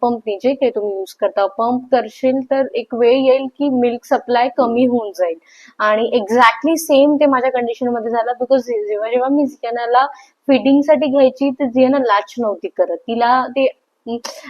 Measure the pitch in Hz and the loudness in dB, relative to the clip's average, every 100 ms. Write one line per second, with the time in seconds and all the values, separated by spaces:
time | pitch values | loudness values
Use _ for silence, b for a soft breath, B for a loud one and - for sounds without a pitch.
0 | 240 240 226 196 247 277 254 220 208 190 | -2 -4 -6 -4 -2 0 -2 -2 -4 -6
1 | 190 - 202 202 196 214 233 247 254 247 | -8 -4 -4 0 -2 -2 -2 -2 0 -2
2 | 220 - 262 269 262 269 269 - 226 233 | -2 -4 -2 -2 -2 -2 -2 -4 -6 0
3 | 240 262 262 262 262 - 285 254 240 240 | 2 4 4 2 0 -4 -2 0 0 -2
4 | - 254 - 240 254 269 240 233 254 240 | -2 -4 0 0 0 0 0 2 2 0
5 | 214 185 180 165 b b b b 214 214 | -4 -4 -4 -4 b b b b 0 2
6 | 233 233 202 240 233 233 302 320 - 277 | 2 -2 0 4 4 2 -2 -2 2 4
7 | 294 294 302 254 254 254 233 233 247 240 | 4 4 2 2 0 -2 -4 -4 -4 -4
8 | 220 233 233 247 247 269 240 226 208 208 | -4 -4 -4 -4 0 -2 0 -6 -4 -4
9 | 220 247 262 285 277 - 233 240 233 247 | -2 -2 0 0 0 -4 -8 -6 0 0
10 | 285 B B _ - 262 254 277 285 302 | 0 B B _ 0 2 4 2 4 2
11 | 294 277 262 254 277 262 269 247 262 277 | 2 2 2 2 -4 -2 -2 2 2 2
12 | 240 202 214 240 226 185 190 - 175 170 | 2 0 -2 -6 -4 -4 -8 -4 -2 -4
13 | - 233 233 254 247 262 262 - _ _ | -4 -2 2 2 0 -2 -2 -4 _ _
14 | 233 233 - B | -10 -10 -10 B